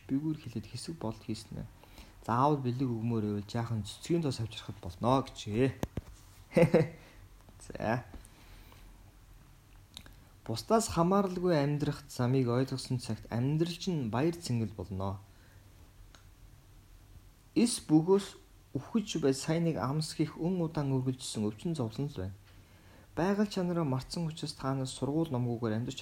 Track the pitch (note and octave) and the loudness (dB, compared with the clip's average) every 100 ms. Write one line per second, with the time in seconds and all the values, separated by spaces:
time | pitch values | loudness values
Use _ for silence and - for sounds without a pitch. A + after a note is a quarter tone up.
0 | - C3+ D#3 D#3 - A2+ - B2 - E3 | -4 -2 -2 -4 -6 -10 -8 -10 -10 -6
1 | A2 A2+ - A2 - A2 A2 - - - | -6 -6 -8 -8 -8 -12 -12 -14 -20 -20
2 | - - - A#2 C#3+ D3 B2+ B2 C3 A2+ | -20 -12 0 4 4 4 0 -2 -2 0
3 | A#2 A2+ G#2 G#2 G2+ A#2+ A2+ A2 G2+ - | 0 0 0 -2 -4 -4 -2 -2 -4 -8
4 | - E3+ D3+ B2 A2 - - - F#2+ - | -2 0 0 -2 -6 -8 -12 -12 -10 -2
5 | A2+ C3+ C3 - - G#2 C3 - - - | 2 2 0 -10 -4 0 0 0 -6 -8
6 | - - - - - - E3 E3 D#3+ - | -12 -20 -20 -20 0 4 6 6 4 -4
7 | - - - - - - - - G#2+ B2 | -20 -20 -20 -20 -20 -20 -14 -6 -2 -2
8 | - - - - - - - - - - | -4 -16 -18 -20 -20 -20 -20 -20 -20 -20
9 | - - - - - - - - - - | -20 -20 -20 -20 -20 -20 -20 -20 -20 -20
10 | - - - - - A#2 - A3 G#3 E3 | -20 -20 -20 -16 -8 -6 4 4 4 2
11 | E3+ G3+ G3 F3+ F3+ D#3 C#3+ D3 D3 C3+ | 4 4 4 2 2 4 4 2 0 -2
12 | - - B2 C3+ A#2+ B2 C3+ C3 - B2+ | -8 -2 2 4 4 2 2 -2 -2 -4
13 | - G#2+ - A2+ C3 D#3 E3+ E3 - E3 | -2 -8 -4 -2 0 2 0 -2 -2 -2
14 | A#2 A#2 D#3+ E3+ - A#2+ G#2+ G2+ F2+ F#2+ | 0 2 0 0 -2 0 -2 -4 -8 -4
15 | F#2+ G2 - - - - - - - - | -4 -4 -12 -20 -20 -20 -20 -20 -20 -20
16 | - - - - - - - - - - | -20 -20 -20 -20 -20 -20 -20 -20 -20 -20
17 | - - - - - - A#3+ - - D#3 | -20 -20 -20 -20 -4 2 2 2 4 4
18 | E3 G3 G3 - - - - C3+ - A#3 | 6 2 2 -14 -20 -20 -8 -8 -2 -2
19 | G3+ E3 C#3 C3+ - D#3+ E3 B2 B2 D3+ | 0 2 2 2 0 2 2 2 0 0
20 | D#3 - D3+ - E3 F#3 D#3+ D#3 C#3 C3+ | -2 -2 -2 -2 -2 0 -2 -2 0 0
21 | C3 B2+ - - G#2 G#2+ F3 D#3+ A2+ B2 | 0 -4 -6 -2 -2 -2 -4 -2 -2 -2
22 | C#3+ A#2+ F#2 F#2+ - - - - - - | -6 -4 -8 -8 -20 -20 -20 -20 -20 -20
23 | - - F3+ G3+ G#3 F#3+ F3 E3+ D3+ C3 | -10 -2 0 2 2 0 0 2 2 0
24 | - F3 E3 D#3 D3+ - C3+ C3+ C3 - | -2 -4 -4 -4 -8 -4 -2 -2 -2 -2
25 | C3 D3+ E3 B2 B2 A#2 A#2 G#2+ B2+ C3 | -2 0 0 0 0 0 0 0 -2 -6